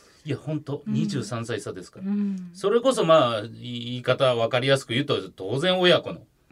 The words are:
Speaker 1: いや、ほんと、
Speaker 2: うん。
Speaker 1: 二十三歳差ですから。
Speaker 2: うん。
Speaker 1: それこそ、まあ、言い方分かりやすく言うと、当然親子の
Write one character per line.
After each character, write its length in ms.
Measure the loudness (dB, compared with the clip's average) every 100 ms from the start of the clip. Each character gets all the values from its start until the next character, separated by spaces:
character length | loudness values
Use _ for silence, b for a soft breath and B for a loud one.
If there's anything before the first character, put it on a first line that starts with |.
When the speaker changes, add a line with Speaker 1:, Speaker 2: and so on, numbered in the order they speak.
| b b
Speaker 1:
い 60 | -8
や、 60 | -6
ほ 180 | -4
ん 80 | -6
と、 220 | -6 -8 -4
Speaker 2:
う 40 |
ん。 20 |
Speaker 1:
二 160 | -2 -2
十 160 | -4
三 200 | -6 -8
歳 160 | -6 -6
差 120 | -8
で 100 | -12
す 80 | -14
か 80 | -10
ら。 80 | -4
Speaker 2:
う 40 |
ん。 400 | -2 -2 -4 -10
Speaker 1:
そ 160 | -4 2
れ 100 | 2
こ 120 | 2
そ、 120 | 2
ま 340 | 6 6 6 0
あ、 40 |
言 540 | -6 -12 -10 -8 -6 -4
い 60 |
方 340 | 0 2 2 2
分 120 | 2
か 120 | 2
り 80 | 2
や 100 | 0
す 80 | 2
く 60 |
言 100 | -2
う 20 |
と、 260 | 0 -2 -4
当 280 | -10 -6 -2
然 220 | 0 2
親 200 | 4 4
子 120 | 2
の 80 | -10 -14 _ _